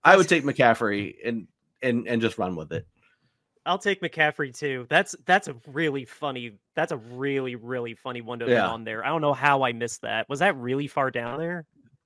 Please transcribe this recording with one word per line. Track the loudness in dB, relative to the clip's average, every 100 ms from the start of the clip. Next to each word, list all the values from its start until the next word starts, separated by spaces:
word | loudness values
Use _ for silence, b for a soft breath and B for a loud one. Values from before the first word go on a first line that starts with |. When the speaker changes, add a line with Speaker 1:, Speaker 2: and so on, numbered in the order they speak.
Speaker 1:
I | 6 8
would | 8
take | 4
McCaffrey | 2 4 4 4 2 -2 -4 -8
and, | -6 -6 -8 _ _ -6
and, | -2 -2 0
and | 0
just | 0 0
run | -4 -4
with | -8
it. | -8 -10 _ _ _ _ _ _ _ -4
Speaker 2:
I'll | -4
take | -2 -2
McCaffrey | -2 0 0 0 -6 -6
too. | -6 -6 0
That's, | 0 0 -4 2
that's | 2 2
a | -14 -10
really | -2 -2 -2 -8
funny, | -8 -8 -8 -10 -16 _ -4
that's | -4
a | -4
really, | -10 -6 -2 0 -2 -6
really | -8 -6 -6 -8
funny | -10 -10
one | -8 -4
to | 2
have |
Speaker 1:
Yeah. | 4 2
Speaker 2:
on | -2
there. | -6 -6
I | -2
don't | 0
know | 2
how | 4 4 4
I | 2
missed | -2 -6 -6
that. | -6 -4 -4
Was | 0
that | 0 0
really | -2 -4 -4
far | -2 -2
down | -2 -6 -6
there? | -6 -6 -10 _ _ _